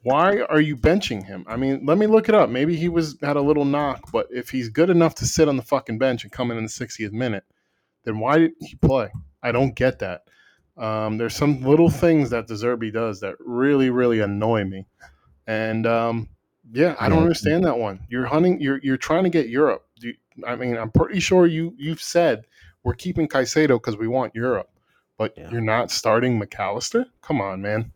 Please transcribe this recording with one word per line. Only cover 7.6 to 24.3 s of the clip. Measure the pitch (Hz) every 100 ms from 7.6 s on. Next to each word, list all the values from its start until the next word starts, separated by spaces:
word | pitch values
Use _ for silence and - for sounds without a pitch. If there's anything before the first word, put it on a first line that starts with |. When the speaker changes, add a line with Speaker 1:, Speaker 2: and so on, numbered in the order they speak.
| _ _ _ _
Speaker 1:
then | - 107
why | 113 156
did | 165 -
he | - -
play? | 135 135 104 - - _
I | 123
don't | 120 135
get | 110 127 -
that. | 95 87 _ _ _ _ _ -
Um, | 110 110 110 110
there's | 117 -
some | 147 135
little | 131 151 170
things | 151 170 160 127
that | 117 113
De |
Zerbi | 107 120 120 110
does | 110 113 98
that | 98 -
really, | - 120 135 139 131
really | 123 123 113
annoy | 101 101 107 113
me. | 98 95 95 _ - _ _ _ -
And, | 110 110 113 113
um, | 117 117 117 117 _ _ _ _
yeah, | 117 170 151
I | 120
don't | 160
Speaker 2:
Yeah. |
Speaker 1:
understand | 165 165 - 165
that | 175 120
one. | 110 95 -
You're | 120 120
hunting, | 151 180 175
you're, | 139 135
you're | 135 131
trying | - 160
to | 185
get | 170 117
Europe. | 123 147 98 _ _
Do | 120
you, | - _ 123 117
I | 120
mean, | 123 117
I'm | 113
pretty | - 170 196
sure | 160 185 175
you, | 160 170 -
you've | 147 160
said, | - 170 165 110 - _ - _
"We're | 123
keeping | - 185 180 156
Caicedo | 139 127 160 151 120
'cause | 123 104
we | 110
want | 127 123